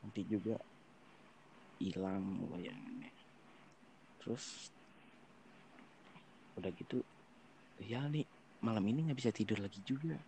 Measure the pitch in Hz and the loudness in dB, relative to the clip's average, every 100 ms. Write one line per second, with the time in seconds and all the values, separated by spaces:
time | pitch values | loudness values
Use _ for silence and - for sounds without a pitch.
0 | 104 104 95 107 101 113 - - - - | -6 -4 2 2 2 -2 -4 -18 -20 -20
1 | - - - - - - - - 95 92 | -20 -20 -20 -20 -20 -20 -20 -4 -2 0
2 | 95 95 95 92 90 90 87 - - - | 0 0 0 -2 -4 -4 -6 -8 -8 -8
3 | - - - - - - - - - - | -10 -16 -20 -20 -20 -20 -20 -20 -20 -20
4 | - - - 117 - - - - - - | -20 -12 -4 -4 -4 -10 -12 -16 -20 -20
5 | - - - - - - - - - - | -20 -20 -20 -20 -20 -20 -20 -20 -20 -20
6 | - - - - - - 90 78 - 127 | -20 -20 -20 -20 -12 -4 -4 -2 0 0
7 | - - - - - - - - 101 120 | 0 -8 -20 -20 -20 -20 -20 -12 -2 0
8 | 143 147 135 - - - - 110 98 127 | 2 2 0 -4 -20 -2 4 6 6 4
9 | 160 131 120 - 107 104 101 98 98 135 | 4 4 2 4 2 2 0 -6 -2 0
10 | 160 156 | 0 -4